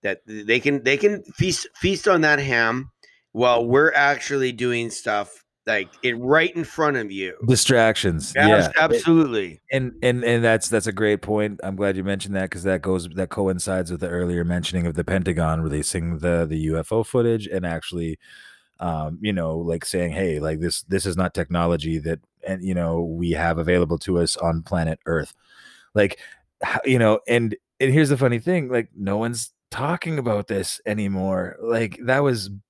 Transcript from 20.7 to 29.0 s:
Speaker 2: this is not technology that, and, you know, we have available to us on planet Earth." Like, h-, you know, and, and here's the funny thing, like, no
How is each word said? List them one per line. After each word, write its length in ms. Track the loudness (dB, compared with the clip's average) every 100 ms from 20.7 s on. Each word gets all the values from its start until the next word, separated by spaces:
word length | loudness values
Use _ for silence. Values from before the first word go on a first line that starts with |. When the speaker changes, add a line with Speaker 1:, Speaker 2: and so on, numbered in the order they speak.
| -4
Speaker 2:
this 200 | -4 -4
is 120 | -2 -2
not 180 | -2
technology 640 | -2 -2 0 0 0 -2 -4
that, 220 | -4 -6 _ _ -8
and, 180 | -6
you 100 | -4
know, 280 | -2 -2 -2
we 300 | -4 -4 -2
have 260 | 0 0 -2
available 400 | 2 2 2 -2
to 200 | -2 0
us 180 | 0 -2
on 240 | -2 -2
planet 360 | -2 -2 -2 -4
Earth." 300 | -2 -4 -4 _ _ -20 -20 -20 _
Like, 260 | 0 0 0 -16 -20 _ _
h-, 160 | -6 -4
you 140 | 2 4
know, 200 | 4 2 2
and, 300 | 0 0 -4 _ _
and 120 | 2
here's 180 | 4 4
the 60 | 4
funny 220 | 2 2
thing, 300 | 0 -2 0
like, 200 | -2 -2
no 220 | -6